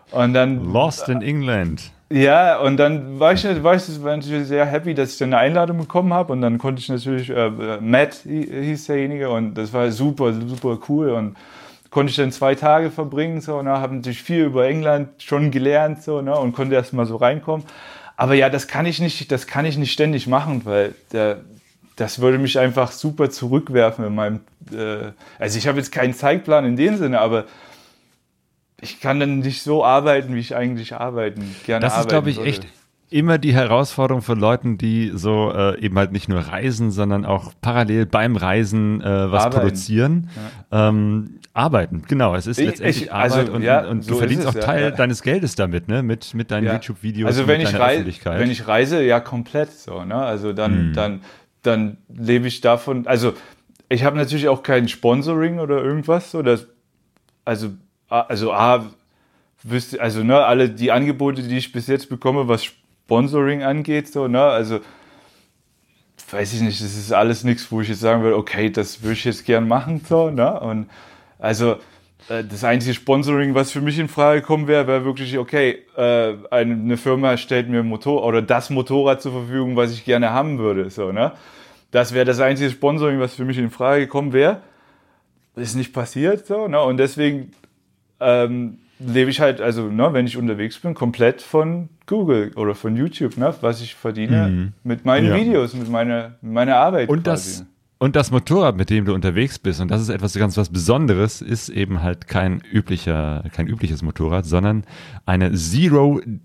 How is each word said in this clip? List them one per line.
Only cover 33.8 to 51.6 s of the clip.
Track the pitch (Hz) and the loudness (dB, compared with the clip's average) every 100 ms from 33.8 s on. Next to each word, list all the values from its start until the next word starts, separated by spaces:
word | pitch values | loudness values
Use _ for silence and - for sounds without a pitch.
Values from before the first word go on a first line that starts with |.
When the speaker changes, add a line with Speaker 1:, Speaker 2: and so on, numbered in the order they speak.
| 139 - 135 127 | 2 0 0 0
Speaker 2:
von | 117 113 | 0 2
Leuten, | 107 123 123 104 | 2 2 0 -2
die | 113 113 110 90 | 0 0 0 -2
so, | 101 107 107 | 0 2 2
äh, | 95 98 - | 2 0 0
eben | 104 95 | -2 0
halt | 98 | 0
nicht | 98 - | -2 -2
nur | 90 | -4
reisen, | 73 95 131 113 113 | -2 -4 -4 -2 -2
sondern | 98 101 101 - | 0 0 -2 0
auch | 98 - - | -2 -4 -6
parallel | 120 120 107 110 104 | -2 0 2 2 2
beim | 110 117 107 | 2 2 0
Reisen, | 92 101 107 110 104 107 | 0 0 2 0 0 0
äh, | 101 98 98 | 0 0 2
was | 101 117 | 2 2
Speaker 1:
Arbeiten. | - | 2
Speaker 2:
produzieren. | 107 95 101 110 135 170 170 113 107 113 - | 2 0 -2 2 2 2 -2 -10 -14 -16 -4
Speaker 1:
Ja. | 107 107 | 2 4
Speaker 2:
Ähm, | 107 104 107 107 - - - | 4 2 0 -4 -12 -10 -2
arbeiten, | 147 120 85 87 - | 0 2 0 -4 -2
genau. | 139 113 90 | 2 2 0
Es | 95 | -2
ist | 120 | -2
Speaker 1:
Ich, | 147 | -2
Speaker 2:
letztendlich | - - - - | 0 -2 -2 -4
Speaker 1:
ich, | |
also, | 101 123 127 | 0 2 2
Speaker 2:
Arbeit | 120 | 0
und, | 110 | 0
Speaker 1:
ja, | 110 139 - | 2 2 2
Speaker 2:
und | 113 107 | -4 -2
du | |
Speaker 1:
so | 120 | 0
Speaker 2:
verdienst | 117 147 | 0 0
Speaker 1:
ist | 143 | -2
es, | 113 | -2
Speaker 2:
auch | |
Speaker 1:
ja, | 107 | 0
Speaker 2:
Teil | 151 | 0
Speaker 1:
ja. | 147 | 0
Speaker 2:
deines | 135 123 120 | 0 0 0
Geldes | - 185 147 - | -2 0 -2 -2
damit, | 92 87 85 | -2 -2 -2
ne? | 120 | -2
Mit, | 123 113 - 113 | -2 -4 -6 -8
mit | 110 | -4
deinen | 107 113 | -2 -2
Speaker 1:
Ja. | |
Speaker 2:
YouTube-Videos | 110 - 101 107 107 110 | -2 -6 -10 -6 -2 0
Speaker 1:
Also | 123 | 2
Speaker 2:
und | 135 | 2
Speaker 1:
wenn | 156 | 2
Speaker 2:
mit | 147 | 2
Speaker 1:
ich | |
Speaker 2:
deiner | 101 | 2
Speaker 1:
rei-, | 123 | 2
Speaker 2:
Öffentlichkeit. | 151 160 87 90 87 | 2 -2 -6 -4 -2
Speaker 1:
wenn | 123 | -2
ich | 117 107 | -2 0
reise, | 110 135 165 | 2 2 2
ja, | 131 120 | 2 2
komplett | 120 120 117 147 147 | 0 -8 -6 -4 -4
so, | - - 92 | -8 -14 -12
ne? | 90 117 | -6 -4
Also | 131 107 104 | -4 -4 -4
dann, | 101 107 | -2 0
Speaker 2:
Hm. | 92 82 | 2 0
Speaker 1:
dann, | 80 104 98 - - _ _ | 0 -4 -6 -14 -20 _ _